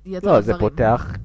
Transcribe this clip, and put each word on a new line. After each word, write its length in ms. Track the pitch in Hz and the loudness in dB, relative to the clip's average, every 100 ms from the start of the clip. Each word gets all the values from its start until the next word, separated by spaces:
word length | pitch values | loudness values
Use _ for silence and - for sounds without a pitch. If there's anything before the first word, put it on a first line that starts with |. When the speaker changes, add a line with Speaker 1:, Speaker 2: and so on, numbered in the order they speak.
| 190 | -12
Speaker 1:
יתר 260 | 185 196 | -4 2
Speaker 2:
לא, 80 | 135 | 2
זה 140 | 101 | 2
Speaker 1:
הדברים. 160 | - 107 | -2 -2
Speaker 2:
פותח 460 | 139 113 120 - - | 0 0 0 -4 -12